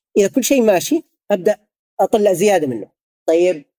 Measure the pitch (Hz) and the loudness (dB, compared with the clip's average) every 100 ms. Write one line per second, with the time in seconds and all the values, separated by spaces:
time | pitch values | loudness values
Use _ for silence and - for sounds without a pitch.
0 | _ - 196 - 226 277 220 185 - 320 | _ -2 0 0 -2 0 2 0 0 -4
1 | - _ _ 202 175 202 _ _ _ _ | -6 _ _ -4 -2 -4 _ _ _ _
2 | 196 226 208 180 208 190 147 117 95 _ | -2 0 0 0 2 0 -2 -6 -10 _
3 | _ _ - 165 180 165 143 | _ _ -2 0 0 -2 -10